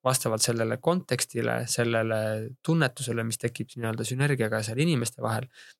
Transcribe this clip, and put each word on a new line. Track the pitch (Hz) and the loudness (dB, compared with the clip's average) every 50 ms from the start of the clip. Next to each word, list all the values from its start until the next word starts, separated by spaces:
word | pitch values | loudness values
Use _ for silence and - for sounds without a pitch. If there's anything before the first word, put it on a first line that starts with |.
| - | 0
vastavalt | 127 131 - - 120 110 110 | 0 2 2 2 0 2 2
sellele | - - 117 117 113 113 113 | 2 2 2 2 0 0 -2
kontekstile, | - - 165 175 185 - - 123 123 - - - 117 117 117 117 120 120 | 0 2 2 2 2 0 0 -2 -2 -2 -2 -2 -2 0 0 0 -2 -2
sellele | 117 - - 120 117 117 113 110 113 110 110 110 107 110 110 110 120 131 _ | -2 0 0 2 2 2 2 2 2 0 0 0 0 -2 -2 -4 -8 -10 _
tunnetusele, | - - 165 165 147 127 - - 135 - 117 117 113 | 0 2 4 4 4 2 0 -2 -4 -2 -2 -2 -2
mis | 113 107 - | -2 -4 -2
tekib | - 117 - - - - - | -4 -4 -4 -4 -10 -8 -8
nii-öelda | 123 117 113 110 113 120 | -6 -4 -4 -2 -2 -4
sünergiaga | - 127 127 143 143 143 127 113 107 110 110 | -4 -2 0 2 2 2 2 0 0 0 -2
seal | 107 107 113 127 | -2 -2 0 0
inimeste | 156 175 160 123 120 113 - - | 2 2 2 2 0 -2 -4 -4
vahel. | 120 113 113 110 127 - _ - - - - | -2 -2 -2 -2 -4 -6 _ -20 -20 -20 -20